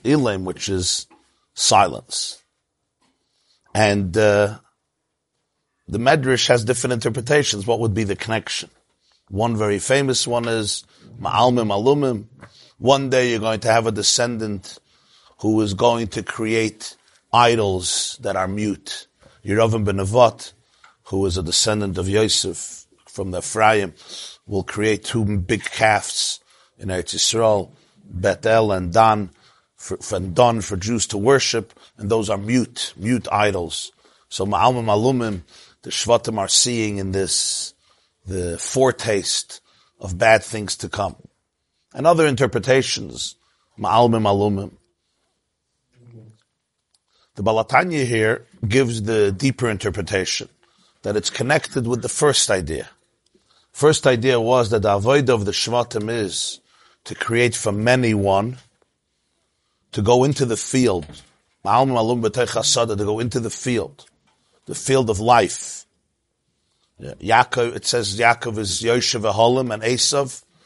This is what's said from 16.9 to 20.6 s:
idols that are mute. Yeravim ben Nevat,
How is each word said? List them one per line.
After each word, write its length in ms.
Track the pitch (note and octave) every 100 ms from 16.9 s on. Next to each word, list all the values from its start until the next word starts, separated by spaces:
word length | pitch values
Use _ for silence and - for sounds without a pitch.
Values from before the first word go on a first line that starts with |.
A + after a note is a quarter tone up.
| - _ _ _
idols 880 | A#2 A#2+ A#2 G2+ F#2 F2 - - -
that 140 | G#2+ F#2+
are 120 | F#2+
mute. 580 | G2+ G#2+ F#2+ - - - _ _ _
Yeravim 400 | - G#2 A2+ A2+
ben 120 | G2+ G2
Nevat, 560 | G2 A#2 A#2 - - _